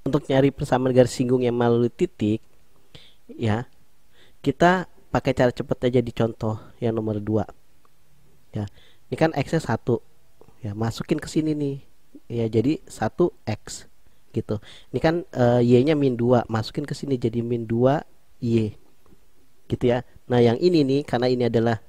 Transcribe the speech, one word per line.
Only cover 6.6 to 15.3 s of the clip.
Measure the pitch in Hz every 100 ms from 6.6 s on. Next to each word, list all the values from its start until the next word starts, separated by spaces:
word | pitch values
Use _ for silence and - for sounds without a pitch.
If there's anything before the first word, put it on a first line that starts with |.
| - -
yang | 117 113
nomor | 107 107
dua. | 104 107 - - - - - - - - - - -
Ya, | 110 104 - - - -
ini | 127
kan | 160
X-nya | - 131 160
satu. | - 113 - 117 - - - - - - 110
Ya, |
masukin | 104 117 - - 156
ke | -
sini | 160 156
nih. | 151 143 139 - - - - -
Ya, | 117 113
jadi | 110 120 160 -
satu | - 110 - 175 - -
X. | 107 - - - - - - -
Gitu. | 113 - 107 - - -
Ini | 127
kan, | 160 170 -